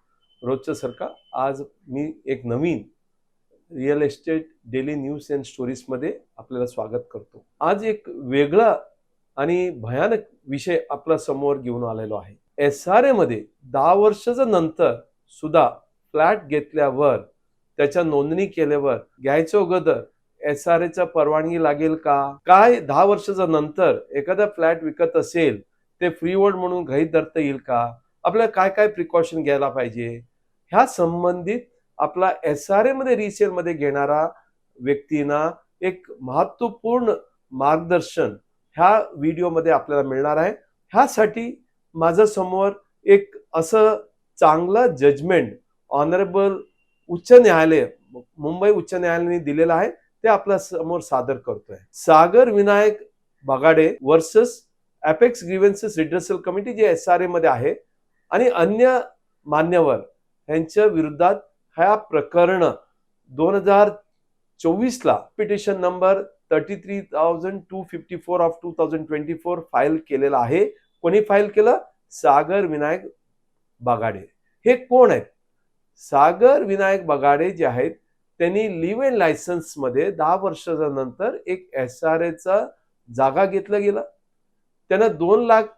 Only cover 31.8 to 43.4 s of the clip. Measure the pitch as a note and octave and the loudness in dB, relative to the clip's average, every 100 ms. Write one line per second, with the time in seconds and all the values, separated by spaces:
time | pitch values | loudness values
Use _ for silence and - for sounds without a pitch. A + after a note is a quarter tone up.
31.8 | _ - D3+ F3 F#3 - D#3 D3 - G3 | _ -6 -4 0 -2 0 -4 -6 0 0
32.8 | B3 C4+ C4 A#3+ G#3 G3+ G3+ F3+ E3+ D#3+ | 2 0 -2 -2 -2 -2 -2 -2 -6 -4
33.8 | C#3+ C#3+ C#3+ D3+ D#3+ - _ _ _ _ | -2 -2 0 0 -2 -6 _ _ _ _
34.8 | B2+ C#3+ - D3+ C#3+ D3 D#3+ E3 _ _ | -4 -4 -4 -4 -2 -2 -4 -6 _ _
35.8 | F#3 F3+ - - B2+ C#3 F#3+ - A#3 - | -8 -8 -14 -16 -6 -2 -4 -4 -8 -6
36.8 | A3+ B3 A3+ F3+ - _ _ C3 C#3 D#3+ | -4 -2 0 -4 -8 _ _ -4 0 0
37.8 | E3 F3+ - E3 A2 G2+ _ _ _ D#3 | 0 -2 -2 -4 -6 -6 _ _ _ 0
38.8 | F3+ A3 - E3 D3+ D#3+ F3+ E3 D#3+ C#3+ | 2 4 0 -4 -4 -2 -2 0 2 0
39.8 | D3 C#3+ C3+ C3 D3 D3+ F3+ - _ _ | 0 -2 -2 -2 -2 0 -2 -4 _ _
40.8 | _ G3+ C4+ - G#3+ A3+ A#3 - _ _ | _ 0 0 2 0 -2 -10 -12 _ _
41.8 | _ E3 E3 E3+ G#3+ G3+ F#3 F#3 G3 G3+ | _ -2 0 4 2 0 -4 -2 -2 -4
42.8 | _ _ G3 G3 G3 - | _ _ 4 4 4 -12